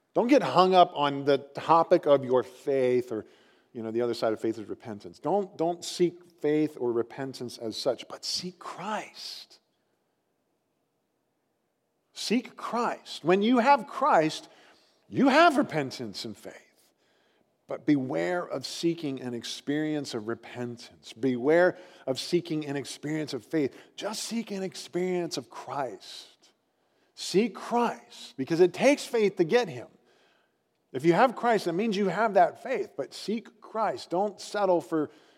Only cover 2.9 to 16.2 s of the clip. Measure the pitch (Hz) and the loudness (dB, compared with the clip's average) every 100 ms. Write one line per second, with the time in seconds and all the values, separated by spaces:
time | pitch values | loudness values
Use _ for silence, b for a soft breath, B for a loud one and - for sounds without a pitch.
2.9 | 123 120 110 - b b b b - 113 | 2 0 -8 -8 b b b b -10 -6
3.9 | 113 120 113 120 107 113 110 98 101 - | -2 -2 0 -2 -2 -4 -6 -8 -12 -12
4.9 | 101 90 87 147 190 185 - 160 170 - | -14 -14 -10 -4 -2 -4 -4 -4 -4 -10
5.9 | - 175 175 - _ 147 151 151 151 123 | 0 0 0 -20 _ 0 2 0 -2 -2
6.9 | 117 117 - 135 127 123 - 113 101 - | -2 -4 -6 -12 -10 -12 -10 -10 -4 -4
7.9 | 120 - - - - 180 - - - 180 | -4 -8 -14 -8 -8 -8 -14 -16 -12 -8
8.9 | 214 151 - - - - - _ _ _ | -8 -10 -16 -16 -16 -18 -20 _ _ _
9.9 | _ _ _ _ _ _ _ _ _ _ | _ _ _ _ _ _ _ _ _ _
10.9 | _ _ _ _ _ _ _ _ _ _ | _ _ _ _ _ _ _ _ _ _
11.9 | _ _ - - 247 - - - 226 226 | _ _ -12 -2 -2 -2 -14 -8 -4 -4
12.9 | - - - 151 190 208 254 233 277 208 | -4 -12 -8 0 2 4 4 6 4 2
13.9 | - 311 220 156 - - b b b b | -2 2 4 2 -2 -14 b b b b
14.9 | b b - 269 262 339 285 269 156 135 | b b 2 4 6 6 4 0 -2 -4
15.9 | - 117 92 | -6 -10 -10